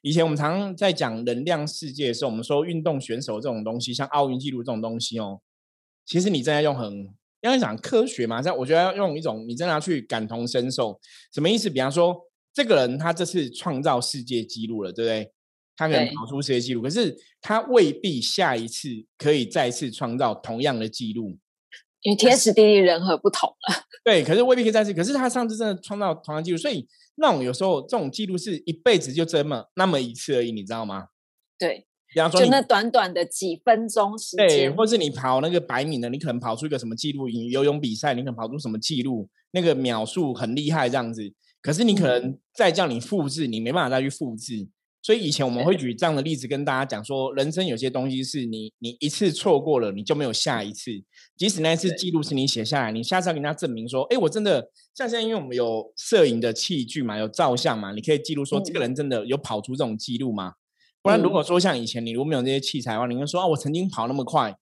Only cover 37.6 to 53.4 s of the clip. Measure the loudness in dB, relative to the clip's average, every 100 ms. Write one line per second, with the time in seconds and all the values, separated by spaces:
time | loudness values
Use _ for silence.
37.6 | 2 2 -2 -2 -2 -2 -4 -6 -8 -6
38.6 | -6 -6 -4 -4 -2 -4 -6 _ _ 0
39.6 | 2 2 2 0 -2 -2 -2 -2 -4 -2
40.6 | 0 2 2 0 -2 -8 -10 _ _ _
41.6 | -4 2 4 4 4 2 0 -8 _ 2
42.6 | 4 4 0 -2 -2 -2 -2 -2 -4 -2
43.6 | -2 0 0 0 -2 -4 -8 -8 -10 -10
44.6 | -10 _ _ _ 2 2 2 0 0 2
45.6 | 2 2 0 0 0 0 -2 -4 -4 -4
46.6 | -2 -2 -2 -6 -4 -4 -2 0 -2 0
47.6 | -2 -2 -2 -2 -4 -4 -4 -6 -6 -8
48.6 | -12 _ -12 -4 -4 2 2 2 2 2
49.6 | 4 0 0 -4 -2 -2 0 -2 -2 -2
50.6 | -4 -10 -10 -12 -12 _ -20 _ -2 0
51.6 | 0 2 0 -2 -2 -2 0 -2 0 -2
52.6 | -2 -2 -2 -4 -2 0 0 -2